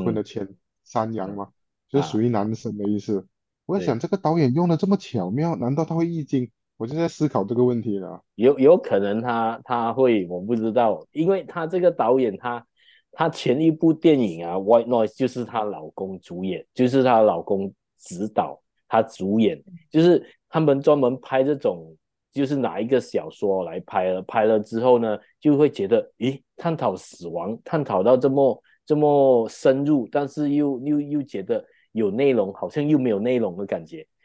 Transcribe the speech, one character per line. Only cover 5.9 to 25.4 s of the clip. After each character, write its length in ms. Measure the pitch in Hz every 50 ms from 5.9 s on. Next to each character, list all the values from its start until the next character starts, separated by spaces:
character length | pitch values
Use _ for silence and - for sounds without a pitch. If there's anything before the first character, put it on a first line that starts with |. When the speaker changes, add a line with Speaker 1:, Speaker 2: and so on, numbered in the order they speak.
| 165
Speaker 1:
会 120 | 165 165
易 160 | 170 170 160 147
经？ 260 | - - 131 123 117 _ _ _ _ _ -
我 80 | -
就 100 | 117 143
在 100 | 160 170
思 220 | 165 - - 151 143
考 160 | - 104 98
这 100 | 101 117
个 80 | 117 123
问 180 | 123 123 117
题 180 | 104 113 101 98
了。 220 | 92 85 85 87 _ _ _
Speaker 2:
有， 240 | - 107 131 143 131
有 180 | 131 143 175
可 220 | 190 - - 113 98
能 220 | 101 101 104 110
他， 400 | 117 123 120 117 113 113 117 113 -
他 300 | - 123 120 117 113 110
会， 340 | 127 131 127 117 104 92
我 140 | 85 90 90
不 160 | 92 107 120
知 160 | 110 110 113 104
道， 340 | 123 117 110 98 82 - _ -
因 160 | 143 160 180
为 160 | 196 185 147
他 200 | - - 175 160
这 140 | 160 180 185
个 100 | 175 175
导 300 | 165 - 123 113 127 135
演， 180 | 127 113 95
他， 300 | 98 - 123 120 117 117 _ _ _ _ _ _ _ _ _ -
他 160 | - 160 165
前 320 | 160 - - 151 120 143
一 100 | 160 165
部 220 | 156 156 - 160 156
电 260 | 156 - 165 151 135
影 260 | 120 98 82 82 85
啊， 120 | 85 87
《White 300 | 95 98 101 117 117 117 117
Noise》 280 | 123 117 110 101 -
就 120 | - 135 120
是 160 | - 127 120
她 180 | 113 117 113 107
老 240 | 104 95 82 78 78
公 280 | - - 98 95 95 87
主 240 | - - 87 87 92
演， 240 | 95 87 80 - _ _
就 140 | - 127 123
是 160 | 131 135 127
她 160 | 127 120 113
老 200 | 110 107 90 82
公 320 | 82 - 104 98 98 98 - _ _ _ _ _
指 280 | - - - - -
导， 340 | - 214 - 85 71 69 - _ _ _ _ _ -
她 120 | - 113
主 380 | 110 - - - 185 196 208 -
演， 240 | 226 196 165 151 - - 180 170 _ _ -
就 100 | 156 165
是 240 | 180 175 143 - - _ _ _ _
他 100 | - 165
们 220 | 156 147 139 139
专 180 | 139 160 147 143
门 180 | 131 123 131 131
拍 240 | - - 135 131 135
这 100 | 143 147
种， 400 | 135 - 117 90 85 80 80 80 _ _ _ _ _ _ _ -
就 120 | 139 143
是 120 | 135 147
拿 240 | 139 120 107 85 95
一 60 | 110 120
个 120 | 135 123
小 300 | 117 - - 98 78 80
说 320 | - - - 101 95 92 90
来 160 | 85 82 92
拍 260 | 87 - - 101 92 92
了， 100 | 92 92 92
拍 220 | - - 117 107
了 140 | 110 110 107
之 220 | 104 - 113 113
后 180 | 117 127 123 120
呢， 180 | 117 113 104 - _ _ _
就 180 | _